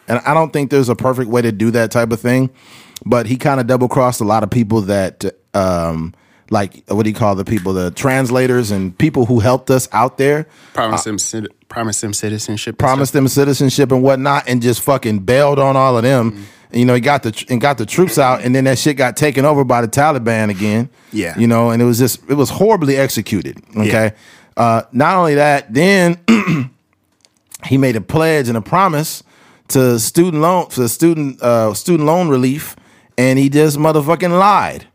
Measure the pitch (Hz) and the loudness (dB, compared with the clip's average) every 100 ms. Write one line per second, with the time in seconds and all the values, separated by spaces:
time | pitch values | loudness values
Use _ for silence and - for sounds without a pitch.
0 | - 117 127 156 160 156 139 139 120 113 | -6 -4 0 0 0 -2 0 0 2 0
1 | 127 127 117 123 117 104 113 117 113 120 | -2 -2 -2 0 0 0 0 0 0 0
2 | 117 113 120 127 131 _ - - - - | -2 -2 0 0 0 _ -20 -20 -20 -10
3 | - 120 107 123 151 135 117 127 123 139 | -2 0 0 -2 0 0 0 0 0 2
4 | 127 120 104 110 107 120 107 113 95 101 | 0 0 0 0 0 -2 0 0 0 -2
5 | 92 - 98 - _ 101 95 87 82 80 | -2 -6 -10 -10 _ -2 0 -2 -4 -6
6 | 82 - _ _ - 107 98 - - 101 | -8 -12 _ _ -4 -4 -4 -8 -6 -2
7 | 107 104 107 95 95 110 90 95 90 87 | -2 0 0 0 -2 -4 -2 -4 -4 -4
8 | 139 131 127 127 127 123 107 101 95 90 | -2 0 0 0 0 0 0 -4 -4 -2
9 | 151 131 120 123 123 151 - 131 - 104 | -2 0 0 2 2 0 0 -2 0 -2
10 | 127 - 135 147 151 _ - - 113 92 | -2 0 0 0 -4 _ -14 -6 -4 -4
11 | 113 101 - 113 107 _ - - 113 101 | -6 -6 -6 -8 -10 _ -14 -8 -6 -6
12 | 110 98 107 107 - 104 - 113 135 131 | -6 -6 -6 -6 -6 -8 -8 -2 0 0
13 | 135 147 135 139 139 135 139 135 131 131 | 0 2 2 2 2 2 0 2 2 2
14 | 131 135 139 143 123 123 120 117 - 131 | 2 2 0 -2 -2 -2 0 -2 0 0
15 | 117 107 95 127 147 143 135 135 131 120 | 0 -2 0 2 2 2 2 2 2 2
16 | 117 135 113 104 101 - _ 117 123 123 | 2 2 0 -4 -16 -20 _ 0 2 2
17 | 120 139 117 - - 127 139 123 107 - | 2 0 -2 -8 -6 -2 0 -2 -4 0
18 | 180 - 131 127 120 131 131 131 156 139 | 0 2 2 2 0 0 2 0 0 0
19 | 127 110 151 135 143 147 127 120 117 139 | -2 0 0 2 2 2 2 0 0 2
20 | 151 139 113 110 107 95 107 107 127 _ | 2 0 -2 0 -2 -2 -2 -2 -4 _
21 | _ 110 85 85 117 117 117 117 120 117 | _ -8 -6 0 2 2 2 2 0 2
22 | 127 - - 143 127 - 208 214 143 135 | 0 -2 -4 -2 -2 0 0 2 0 0
23 | 139 - 101 101 73 - - 107 107 110 | 0 -2 -4 -4 -6 -12 -12 -4 0 0
24 | 110 - - - _ - 117 113 - 120 | 0 -4 -20 -20 _ -2 0 0 -2 0
25 | 151 185 165 143 147 143 - 117 180 196 | 2 2 2 2 2 0 -2 0 2 4
26 | 175 175 - 226 196 160 131 _ _ _ | 2 0 0 0 0 -4 -4 _ _ _
27 | _ _ _ _ _ - - 135 135 113 | _ _ _ _ _ -14 -2 2 2 0
28 | 90 156 160 156 120 117 101 175 190 147 | -4 -2 0 0 0 -4 -2 0 2 0
29 | 156 - - _ _ _ - 139 127 117 | -4 -8 -16 _ _ _ -2 2 2 2
30 | 113 - 180 156 160 180 151 - 120 - | 0 2 2 2 0 0 -2 -4 -4 0
31 | 165 165 143 127 120 117 110 101 - 170 | 0 0 -4 -2 0 2 0 -2 -2 0
32 | 147 170 170 131 131 143 - - _ _ | 2 0 2 0 0 -2 -10 -18 _ _
33 | _ - 131 131 139 147 156 143 156 156 | _ -2 2 2 2 4 2 2 0 0
34 | 143 165 175 175 196 190 90 67 - | 0 0 0 2 4 2 0 -6 -16